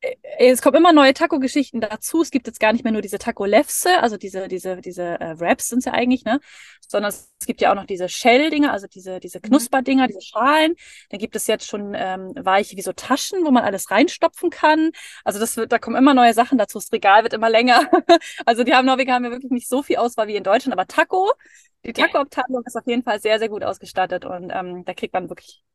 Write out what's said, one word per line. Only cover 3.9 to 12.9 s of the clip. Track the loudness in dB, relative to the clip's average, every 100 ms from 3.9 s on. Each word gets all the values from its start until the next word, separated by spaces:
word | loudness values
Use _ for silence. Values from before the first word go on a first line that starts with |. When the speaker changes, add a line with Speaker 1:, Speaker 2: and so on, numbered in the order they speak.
| 2
Speaker 1:
also | 2 -2
diese, | -10 -10 -8
diese, | -8 -8 -10
diese, | -10 -10 -8 -6
äh, | -8 -6
Wraps | -2 -2 -2
sind's | -4 -2
ja |
eigentlich, | -2 0 -2 -2
ne? | -4 _ -20 -20 -20 _
Sondern | -4 -4
es | -8 _ _ -10
gibt | 0
ja | 0
auch | 0
noch | -2
diese | -6 -6
Shell-Dinger, | 0 4 4 4 0 0
also | -2 -8
diese, | -18 -14 -14
diese | -14 -16
Speaker 2:
Mhm. | 0 0 2
Speaker 1:
Knusperdinger, | 0 2 2 2
diese | -2
Schalen. | -10 -2 2 2 2 -2 -10 -20 _
Dann | -12
gibt | -10 -8
es | -4
jetzt | -4 -4
schon, | -10 -10 -6
ähm, | -6 -6 -10 -8
weiche | 2 2 0 -8
wie |
so | -10